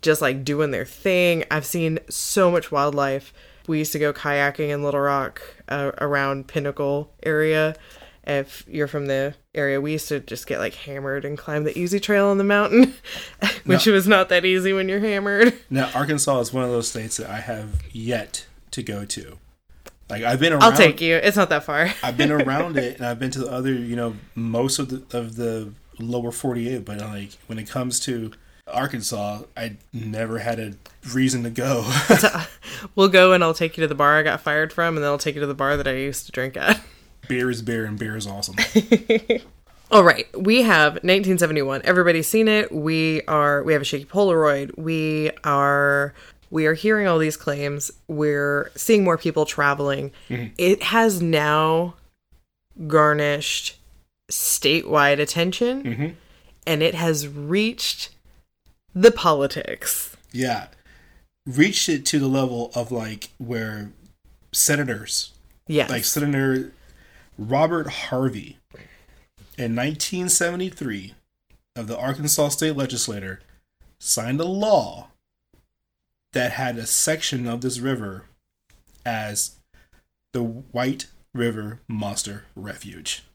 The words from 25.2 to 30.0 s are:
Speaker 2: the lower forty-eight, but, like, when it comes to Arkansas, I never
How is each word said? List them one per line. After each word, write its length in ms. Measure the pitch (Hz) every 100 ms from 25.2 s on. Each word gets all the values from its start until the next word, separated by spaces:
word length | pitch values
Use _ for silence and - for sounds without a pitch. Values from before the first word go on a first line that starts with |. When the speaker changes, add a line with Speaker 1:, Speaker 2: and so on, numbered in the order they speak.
| 113 110
Speaker 2:
the 380 | 117 110 107 104 - -
lower 320 | 117 123 120
forty-eight, 540 | 117 135 120 117 127 104
but, 140 | 104
like, 320 | 107 104 101 - -
when 100 | 113
it 80 | 107
comes 300 | 131 127 120
to 300 | - 120 113 - _ - -
Arkansas, 760 | 117 139 127 107 110 104 104 - -
I 220 | 113 101 _
never 460 | 120